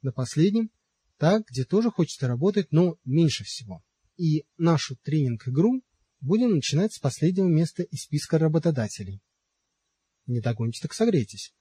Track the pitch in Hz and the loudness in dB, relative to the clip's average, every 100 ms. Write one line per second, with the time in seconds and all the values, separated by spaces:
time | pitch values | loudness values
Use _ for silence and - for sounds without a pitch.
0 | 135 123 127 - 180 214 226 _ _ _ | -6 -6 -4 2 2 2 -2 _ _ _
1 | _ _ 151 214 214 127 131 196 233 - | _ _ 2 2 0 -6 0 0 0 0
2 | 160 - 127 120 175 208 180 151 180 165 | -2 -2 -4 0 0 0 2 2 2 0
3 | 127 143 165 - 101 - 110 85 _ _ | -2 2 2 0 -8 -14 -14 -16 _ _
4 | _ - 165 151 - _ 165 156 - 131 | _ -4 0 0 -4 _ 2 2 -2 -8
5 | - 156 131 117 - 131 202 254 _ _ | -2 0 0 -2 -4 2 2 0 _ _
6 | _ _ 135 214 247 175 - 143 208 - | _ _ -2 2 2 2 2 0 0 -2
7 | 139 - 160 185 190 156 165 - 175 147 | -4 0 0 2 2 2 2 -4 -8 -8
8 | - 147 - 160 156 160 170 139 107 - | -6 -6 0 2 2 2 0 0 -4 -6
9 | 95 98 _ _ _ _ _ _ _ _ | -12 -12 _ _ _ _ _ _ _ _
10 | _ _ - 120 117 117 117 - - - | _ _ -6 -2 -2 -2 -4 -4 -10 -2
11 | 233 185 107 101 - _ | 2 2 0 -8 -16 _